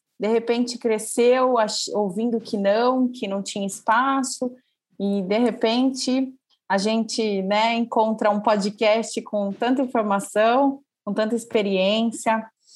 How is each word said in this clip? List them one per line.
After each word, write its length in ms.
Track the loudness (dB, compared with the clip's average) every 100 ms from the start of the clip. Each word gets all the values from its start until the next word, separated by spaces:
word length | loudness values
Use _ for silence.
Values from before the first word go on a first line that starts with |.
| _ -6
de 100 | 0
repente 500 | 0 2 0 -2 -2
cresceu 800 | -2 -2 -2 2 4 4 4 2
ach-, 300 | 0 -2 -4
ouvindo 480 | -2 -2 -2 -2 -2
que 160 | -4 0
não, 540 | 2 4 2 2 0
que 160 | -2 -6
não 160 | -6
tinha 240 | -6 -6 -6
espaço, 880 | -4 0 2 2 0 -2 -4 -8 -8 _ _ _ -6
e 240 | -2 -2
de 160 | 0 2
repente 920 | 0 0 0 2 0 0 -2 -2 -2 -8 _ _ -2
a 100 | 0
gente, 640 | 0 0 -2 -2 0 -2
né, 320 | 0 0 2
encontra 560 | 0 0 0 0 2 0
um 100 | 2
podcast 800 | 2 2 0 0 2 2 0 -8
com 300 | -6 -4 -4
tanta 300 | -2 0 0
informação, 1000 | 0 -2 0 -2 -2 0 2 4 2 0 _ _
com 100 | -6
tanta 220 | -2 -2 -2
experiência. 1080 | -2 0 2 2 2 2 0 -2 -2 -2 -4 _ _